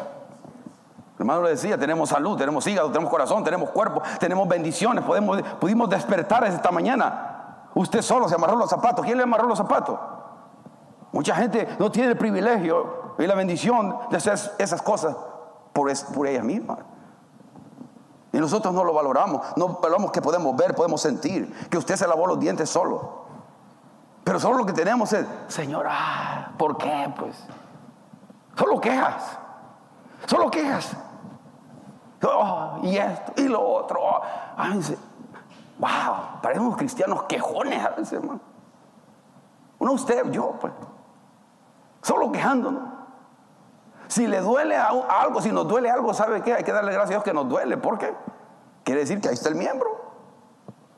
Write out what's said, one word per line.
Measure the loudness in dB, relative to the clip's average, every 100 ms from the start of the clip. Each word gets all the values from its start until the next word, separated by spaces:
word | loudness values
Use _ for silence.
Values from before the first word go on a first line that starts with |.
| -10 -14 -18 -20 -20 -18 -20 -20 -20 -20 -18 -4
El |
hermano | 0 2
le | 2
decía, | 2 0 0
tenemos | 2 0 2
salud, | 2 0 0
tenemos | 0 0 0
hígado, | 0 2
tenemos | 0 2
corazón, | 2 2 2
tenemos | 0 0 -2
cuerpo, | 0 0 0 -4 -2
tenemos | 0 2 2
bendiciones, | 2 0 0 0 0
podemos, | 2 2 2 0 -2 -2
pudimos | 2 2 2
despertar | 0 2 0 4 4
esta | 4 2 2
mañana. | 2 2 2 2 0 -8 -10 -16 -18 -4
Usted | -2 2 0
solo | 2 2 4
se | 2
amarró | 4 4
los | 2
zapatos. | 2 2 2
¿Quién | 0 2
le |
amarró | 4 4 2
los | 2
zapatos? | 2 2 0 -6 -8 -12 -16 -20 -20 -20 -20 -20 -20 -20 -6
Mucha | -2 0
gente | 2 2 0 -2 0
no | 0
tiene | 2 2
el | 2
privilegio | 2 2 2 2 2 0 0 -8 -10 -2
y | 2
la |
bendición | 2 2 0 2 2 2 -4 -2
de | 0
hacer | 0 0 -4 -2
esas | -2 0
cosas | 0 0 0 -4 -12 -16 -18 -20 -4
por | 0 2
es-, | 0
por | -4 -2 0
ellas | 0
mismas. | 0 -4 -4 -10 -10 -20 -20 -20 -20 -20 -20 -20 -20 -20 -20 -20 -20 -20 -4
Y | 0
nosotros | 2 2 2
no | 2
lo | 4
valoramos, | 4 4 4 2 0 -2 0
no | 0
valoramos | 0 2 2 0
que | 0
podemos | 0 0 0 2
ver, | 0 2
podemos | 0 0
sentir, | -2 -2 -2 -4 -6 -10 -4
que | -4
usted | 0 0
se | 2
lavó | 2 2
los | 2
dientes | 0 0 0
solo. | 0 0 -2 -6 -14 -16 -20 -20 -20 -20 -20 -20 -20 -20 -6
Pero | -2 2
solo | 2 2
lo | 2
que |
tenemos | 0 2 2 2
es, | 0 -2 -8 -10
"Señor, | -6 -4 -4 -2
ah, | -2 -2 -4 -6 -8 -10 -2
¿por | 0 0
qué? | -2 -2 -4 -6
Pues, | -10 -12 -18 -20 -20 -20 -20 -20 -20 -20 -20 -20 -10 0
solo | 2 2
quejas, | 2 2 0 -2 -10 -12 -16 -20 -20 -20 -20 -20 -20 -14 -2
solo | 2 2
quejas. | 0 -2 -2 -6 -12 -14 -18 -20 -20 -20 -20 -20 -20 -20 -20 -18 -2
Oh, | 0 2 2 0 -4 -4
y | 0 0
esto, | 0 -4 -6 0
y | 2
lo | 2
otro. | 2 0 0 -2
Oh, | 0 0 -2 -10 -10 -6
ay, | -2 0
se-, | -2 -6 -10 -20 -20 -20 -20 -20 -18 -4
wow, | -2 0 0 -2 -6 -4
parecemos | -2 0 0 0
cristianos | -4 0 0 0
quejones | -2 -2 -2 -2 -2 -2 -2
a |
veces, | -4 -6
hermano". | -6 -6 -8 -14 -20 -20 -20 -20 -20 -20 -20 _ -20 -20 _ -18 -2
Uno, | 0
usted, | 0 2 0 0
yo, | -2 -4 -4
pues, | -8 -10 -18 -20 -20 -20 -20 _ _ _ _ _ _ -10
solo | -2 0 2
quejándonos. | 0 2 2 0 -4 -8 -14 -18 -20 -20 -20 _ -20 -20 -20 -20 -20 -6
Si | 0 2
le | 2
duele | 2 2 4 4
a, | 4
a | 2 2 2
algo, | 4 2
si | 0
nos | 0 2
duele | 2 2
algo, | 2 0
¿sabe | 0 0 0
qué? | 0 0
Hay |
que | 2
darle | 0 0
gracias | 0 0
a |
Dios | 0
que | 0
nos | 0 0
duele. | 0 0 -2
¿Por | -2 -2
qué? | -4 -6 -12 -18 -20 -20 -20 -10
Quiere | -2 0
decir | 0 -2
que | -2
ahí | 0
está | 0
el | 0
miembro, | -2 -2 -2 -4 -10 -18 -20 -20 -20 -20 -20 -20 _